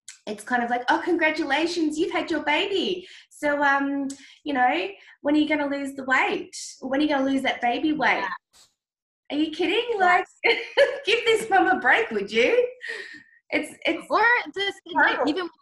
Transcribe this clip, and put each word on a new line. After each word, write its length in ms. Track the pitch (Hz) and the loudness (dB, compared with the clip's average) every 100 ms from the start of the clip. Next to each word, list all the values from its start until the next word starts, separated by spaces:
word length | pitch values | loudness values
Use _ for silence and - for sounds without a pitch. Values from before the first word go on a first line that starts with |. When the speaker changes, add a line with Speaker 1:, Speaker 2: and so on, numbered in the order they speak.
| - - - | -20 -16 -12
Speaker 1:
it's 180 | 208 - | -12 -4
kind 180 | 240 | -2
of 60 | 226 | 0
like, 140 | 247 - | -2 0
"Oh, 120 | 320 | 0
congratulations, 960 | 370 339 311 311 277 269 339 349 311 294 | 0 0 2 0 -2 0 0 0 -2 -2
you've 140 | 381 | -2
had 180 | 349 - | -2 -2
your 120 | 311 285 | -4 0
baby. 600 | 311 403 381 226 175 - - - | 0 0 -2 -2 -4 -10 -20 -20
So, 320 | - 294 285 | -6 -2 2
um, 460 | 285 277 277 277 269 277 - - 294 | 2 2 0 -4 -6 -8 -18 -14 -4
you 80 | |
know, 340 | 262 247 320 381 - - - | 0 2 2 -4 -10 -20 -6
when 160 | 285 302 | 0 2
are 20 | |
you 120 | 294 | 2
gonna 180 | 302 285 | 0 -2
lose 280 | 277 277 269 | -4 -6 -8
the 100 | 262 | -2
weight? 500 | 277 392 - - - - - | 0 0 -2 -6 -14 -16 -12
When 220 | 254 269 | -4 0
are 20 | |
you 60 | 302 | 2
gonna 160 | 277 269 | 2 0
lose 120 | 269 | 0
that 180 | 247 - | -2 -2
baby 320 | 240 277 311 | -2 0 0
weight?" 300 | 302 220 175 | 2 0 0
Speaker 2:
Yeah. 80 | - - _ _ _ _ _ _ _ _ - | -2 -8 _ _ _ _ _ _ _ _ -6
Speaker 1:
Are 60 | 285 | -4
you 140 | 311 | -2
kidding? 340 | 311 320 440 480 415 | -2 -2 0 0 2
Speaker 2:
Yes. 0 | 359 359 370 _ 453 | 4 4 0 _ 0
Speaker 1:
Like, 100 | - - 523 | 0 0 2
<laughs> 280 | 554 - - | 2 2 0
give 140 | 466 466 | 2 4
this 240 | 440 - | 2 4
mom 180 | 381 359 | 4 4
a 100 | 254 | 4
break, 280 | 247 381 453 | 4 4 2
would 200 | 208 202 | -4 -2
you? 340 | 226 269 480 494 - - 427 - 302 - _ - | 2 4 4 2 -2 -12 -12 -14 -18 -20 _ -6
It's, 260 | 302 302 - - | -6 -6 -6 -4
it's 220 | 330 - | -4 -2
Speaker 2:
Or 140 | 349 440 480 320 370 | 2 2 2 -2 -6
just, 240 | 403 - 339 | -6 -6 -4
Speaker 1:
horrible. 420 | 320 330 466 269 | 0 2 2 -2
Speaker 2:
even 120 | 339 | -2
when 80 | 349 - | -6 -10